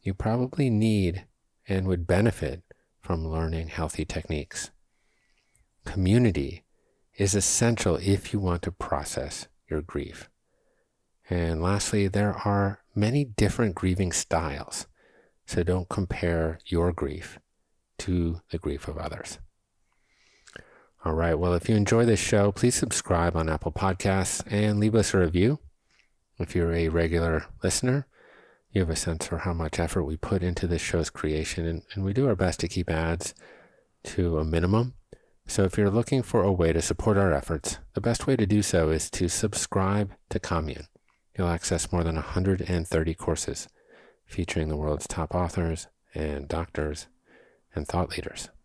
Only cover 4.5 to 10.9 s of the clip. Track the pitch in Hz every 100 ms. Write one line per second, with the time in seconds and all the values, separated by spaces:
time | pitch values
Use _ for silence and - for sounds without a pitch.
4.5 | - - _ _ _ _ _ _ _ _
5.5 | _ _ _ - 98 92 113 123 82 69
6.5 | 87 _ _ _ _ _ - 101 101 95
7.5 | - 117 117 101 82 98 98 - 107 95
8.5 | 87 - 87 - 71 76 - 69 - -
9.5 | _ _ 78 80 - 135 - - _ _
10.5 | _ _ _ _